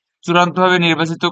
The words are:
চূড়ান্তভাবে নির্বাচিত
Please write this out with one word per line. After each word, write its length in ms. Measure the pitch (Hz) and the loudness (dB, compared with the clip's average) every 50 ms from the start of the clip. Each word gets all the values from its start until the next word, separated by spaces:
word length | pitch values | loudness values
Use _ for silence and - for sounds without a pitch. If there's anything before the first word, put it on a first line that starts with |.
| _ _ _ _ - | _ _ _ _ -4
চূড়ান্তভাবে 520 | 175 170 175 175 175 - 185 185 180 180 175 | 0 2 2 2 0 0 0 0 2 2 2
নির্বাচিত 440 | 170 165 160 151 160 160 165 165 175 175 | 0 0 0 -2 -2 -4 -4 -6 -6 -6